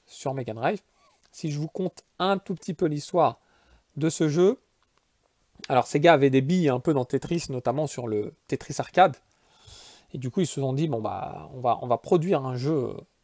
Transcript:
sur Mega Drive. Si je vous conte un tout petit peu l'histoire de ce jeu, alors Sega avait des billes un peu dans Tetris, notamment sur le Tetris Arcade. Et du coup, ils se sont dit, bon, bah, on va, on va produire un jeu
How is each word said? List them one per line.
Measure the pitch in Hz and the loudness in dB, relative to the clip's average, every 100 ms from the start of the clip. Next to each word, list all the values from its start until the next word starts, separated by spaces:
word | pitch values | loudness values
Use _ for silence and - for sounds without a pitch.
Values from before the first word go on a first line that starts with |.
| _ | _
sur | - 139 | -10 -8
Mega | 135 117 | -6 -8
Drive. | 107 131 208 - _ - - _ | -4 -2 -2 -8 _ -20 -20 _
Si | - 160 | -10 -6
je | 147 | -4
vous | 156 | -6
conte | - 185 - - - | -4 -6 -8 -16 -4
un | 185 196 | -2 -2
tout | - 180 | -4 -8
petit | - | -8
peu | 170 170 | -2 -2
l'histoire | 147 - 175 139 - _ _ _ _ _ - | -2 -2 2 2 0 _ _ _ _ _ -4
de | 156 | -2
ce | - 160 | 0 2
jeu, | 151 185 262 _ _ _ _ _ _ _ _ _ _ - | 4 4 2 _ _ _ _ _ _ _ _ _ _ -2
alors | 131 - | 0 2
Sega | 147 170 | 4 6
avait | 151 139 | 6 6
des | 131 | 4
billes | 131 185 156 | 2 2 2
un | 127 | 2
peu | 170 | 0
dans | 143 127 | 0 0
Tetris, | 135 - 170 - | -4 -2 -4 -4
notamment | 127 120 131 151 | -4 -2 -2 -4
sur | - 120 | -6 -4
le | 107 104 - - | -2 -4 -8 -6
Tetris | 131 - 147 | -6 -6 -8
Arcade. | 135 - 180 131 _ _ _ _ - - - - _ | 0 4 4 4 _ _ _ _ -20 -20 -20 -20 _
Et | 143 | -10
du | 123 | -6
coup, | 190 | -2
ils | 165 | -2
se | - | -2
sont | 135 | -2
dit, | 135 160 | -2 -2
bon, | 120 | -2
bah, | 107 95 - - 151 | -4 -6 -8 -12 -14
on | 131 | -4
va, | 120 113 | 0 0
on | 127 | 0
va | 117 | 0
produire | - 180 165 165 | 2 2 2 0
un | 131 127 | 0 -4
jeu | 135 156 113 - - _ | -2 -2 -2 -8 -16 _